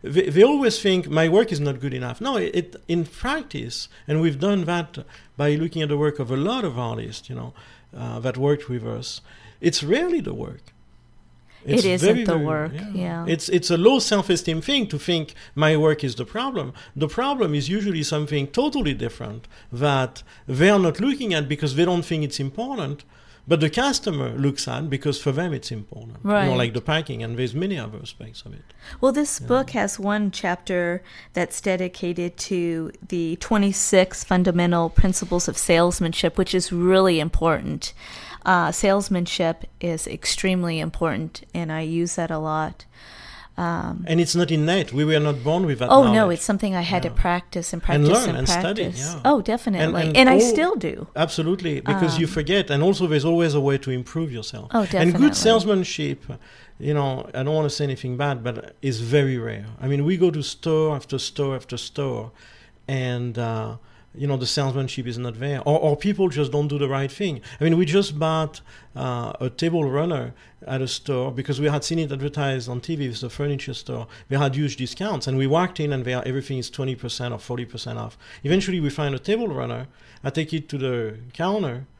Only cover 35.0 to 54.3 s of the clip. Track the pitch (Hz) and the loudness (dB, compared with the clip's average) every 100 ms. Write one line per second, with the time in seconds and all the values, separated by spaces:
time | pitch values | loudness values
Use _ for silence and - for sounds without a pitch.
35 | 190 180 175 175 170 147 - 170 175 175 | 6 2 0 -2 0 -2 4 6 6 4
36 | 165 170 170 - 180 185 - 175 180 190 | -2 0 0 2 2 0 0 2 6 6
37 | 190 165 151 - 165 156 - 151 - - | 6 4 2 2 2 0 -2 -6 -8 -12
38 | - - - - - 180 160 175 202 196 | -18 -18 -16 -6 2 2 2 2 2 2
39 | 196 180 175 - 165 165 - - 170 160 | 2 -2 -2 0 0 -2 -10 -8 -6 -4
40 | - - - - 190 185 170 160 160 - | -6 -6 -4 -2 0 0 0 -2 -4 -2
41 | 165 110 160 - - 170 160 160 160 165 | -2 0 -6 -10 -10 -6 -4 -4 -2 -2
42 | 170 - 165 156 156 156 156 - - - | -2 -2 -4 -2 -2 -2 -4 -8 -20 -20
43 | - - - - - - 170 170 175 175 | -20 -20 -18 -18 -16 -4 -2 -2 -4 -6
44 | 170 165 165 175 175 156 156 185 - 131 | 0 2 2 2 2 2 2 2 0 0
45 | 151 151 151 139 135 170 175 127 123 269 | 2 4 2 0 0 2 2 0 6 8
46 | 247 214 202 170 - 202 208 185 170 180 | 8 6 4 2 0 0 0 -2 0 0
47 | 175 - 180 175 - 180 170 170 - 147 | 2 2 4 0 -2 -8 -6 -4 2 4
48 | 147 220 220 123 131 - 175 214 175 175 | 6 6 2 0 2 2 2 0 -2 -4
49 | - - 262 277 202 233 - 185 160 175 | -6 0 4 4 2 -2 -2 0 2 2
50 | 160 233 254 214 240 233 349 339 170 - | 4 6 8 6 6 4 2 0 -4 -6
51 | - - 165 - 160 190 170 139 - 196 | -8 -2 -2 0 -2 0 -2 -4 -2 2
52 | 170 139 165 170 147 190 196 143 175 190 | 2 2 0 -2 2 2 2 2 4 2
53 | 175 151 151 170 165 147 139 139 135 127 | 2 2 4 4 4 2 2 0 -2 -4
54 | 123 160 160 | -4 -4 -4